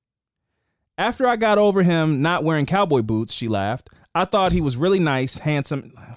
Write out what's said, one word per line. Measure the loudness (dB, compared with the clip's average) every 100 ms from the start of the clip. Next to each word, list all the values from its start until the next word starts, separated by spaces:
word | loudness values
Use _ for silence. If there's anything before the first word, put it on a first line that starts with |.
| _ _ _ _ _ _ _ _ _ -6
"After | -4 0 0
I | 2
got | 2 4
over | 4 4
him | 2 2 2 0
not | 0 0
wearing | 0 0 0
cowboy | 0 2 2
boots," | 0 -2 -4
she | -6 -4
laughed, | -2 -2 -6 -10 -20 _
"I | -4
thought | -2 0 2
he | 0
was | -2 -2
really | 0 2
nice, | 2 0 -4 -6
handsome." | -4 -2 -4 -8 -10 -18 -20